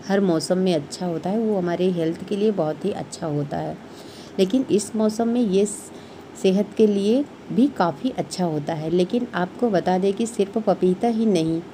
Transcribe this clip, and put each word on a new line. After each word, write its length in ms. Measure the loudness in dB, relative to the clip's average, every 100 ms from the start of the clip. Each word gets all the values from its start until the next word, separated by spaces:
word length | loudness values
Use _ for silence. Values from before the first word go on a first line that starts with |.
| 0
हर 140 | 2
मौसम 360 | 4 2 0 0
में 160 | 2
अच्छा 320 | 0 -2 -6 -4
होता 240 | -4 -2
है, 100 | -2
वो 180 | 0 0
हमारे 340 | 0 0 0
हेल्थ 380 | 2 -2 -2 -6
के 60 | 0
लिए 160 | 0
बहुत 340 | 2 -2 -2 -4
ही 60 |
अच्छा 360 | -4 -8 -8 -4
होता 300 | -2 -2 -4
है, 200 | -6 -8 -14 -18 -18 -18 -12 0
लेकिन 260 | 2 2 2
इस 240 | 0 0 0
मौसम 320 | 0 2 0
में 140 | 2
ये 240 | 2 2 2
स-, 260 | -2 -14 -18 -18 -18 -18 0
सेहत 240 | 2 2 0 4
के 100 | 4
लिए 380 | 6 2 2 0 -8 -4
भी 160 | 2 2
काफ़ी 420 | 4 0 0 -4
अच्छा 360 | -4 -6 -2 0
होता 280 | 0 -2
है। 160 | -4 0
लेकिन 380 | 0 2 0 -2
आपको 360 | -4 -4 -2 0
बता 280 | 2 2 2
दें 160 | 2
कि 120 | 0 -2
सिर्फ 320 | 0 0 0
पपीता 500 | 0 2 2 2 0
ही 180 | 2 2
नहीं 360 | 4 2 -2 -4